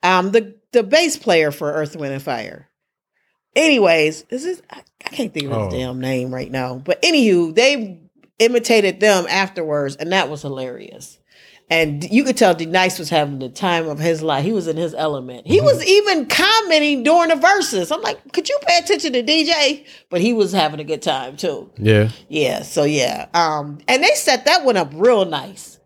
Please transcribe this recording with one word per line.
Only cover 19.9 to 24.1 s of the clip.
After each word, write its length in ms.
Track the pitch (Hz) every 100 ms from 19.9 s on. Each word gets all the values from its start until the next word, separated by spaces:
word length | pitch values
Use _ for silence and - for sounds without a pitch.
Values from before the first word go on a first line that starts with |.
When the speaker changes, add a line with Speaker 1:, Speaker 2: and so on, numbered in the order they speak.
| - _
Speaker 1:
But 100 | 180
he 100 | 208
was 200 | 233 196
having 280 | 190 156 147
a 40 |
good 180 | 151 156
time 360 | - 131 127 147
too. 340 | 185 135 - -
Speaker 2:
Yeah. 300 | 107 107 107 - _
Speaker 1:
Yeah. 320 | 156 135 117
So 220 | - -
yeah. 420 | 147 151 120 - -
Um, 460 | 170 165 151 147 147 -
and 160 | 254
they 100 | 349